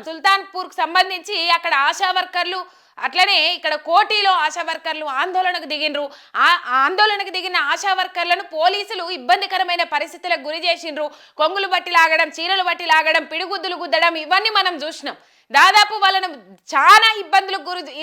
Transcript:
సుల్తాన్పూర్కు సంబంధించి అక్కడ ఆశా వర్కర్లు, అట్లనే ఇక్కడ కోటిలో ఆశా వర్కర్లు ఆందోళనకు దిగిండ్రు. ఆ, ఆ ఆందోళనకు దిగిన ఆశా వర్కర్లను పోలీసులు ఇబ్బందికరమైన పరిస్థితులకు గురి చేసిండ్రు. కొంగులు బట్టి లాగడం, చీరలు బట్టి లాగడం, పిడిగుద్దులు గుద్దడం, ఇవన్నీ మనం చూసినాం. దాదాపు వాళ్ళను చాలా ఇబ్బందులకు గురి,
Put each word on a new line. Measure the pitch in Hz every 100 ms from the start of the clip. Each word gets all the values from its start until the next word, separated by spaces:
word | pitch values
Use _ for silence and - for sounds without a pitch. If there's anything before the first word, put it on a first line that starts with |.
| 262
సుల్తాన్పూర్కు | 320 392 392 392 359 359 -
సంబంధించి | 320 359 370 359 359 392 339 339
అక్కడ | 339 285 285
ఆశా | 339 370 370
వర్కర్లు, | 359 359 349 370 349 _ _ - 254
అట్లనే | 359 392 359 320 349
ఇక్కడ | 311 302 302
కోటిలో | 349 427 427 392 359 311
ఆశా | 349 330
వర్కర్లు | 320 320 311 302 262
ఆందోళనకు | 359 359 370 349 311
దిగిండ్రు. | 302 302 294 285 - - 214 294
ఆ, | 349 -
ఆ | 254 277
ఆందోళనకు | 381 427 403 392 370
దిగిన | 359 359 285
ఆశా | 339 392 370
వర్కర్లను | 370 359 339 359 392 311
పోలీసులు | 349 403 403 381 339 359
ఇబ్బందికరమైన | 247 381 392 381 359 349 330
పరిస్థితులకు | 294 311 349 359 320 269
గురి | 330 349
చేసిండ్రు. | 339 320 269 196 - - -
కొంగులు | 311 392 392 359
బట్టి | 359 339
లాగడం, | 320 320 320 -
చీరలు | 339 381 359
బట్టి | 339 339
లాగడం, | 320 311 320 294
పిడిగుద్దులు | 311 359 392 370 349
గుద్దడం, | 339 320 339 320 302
ఇవన్నీ | 370 440 415
మనం | 381 330 302
చూసినాం. | 311 - - _ _ _ 269
దాదాపు | 359 415 415 427
వాళ్ళను | 381 381 370 277 185 196 -
చాలా | 294 320 440 453 440
ఇబ్బందులకు | 330 392 381 381 302
గురి, | 359 294 269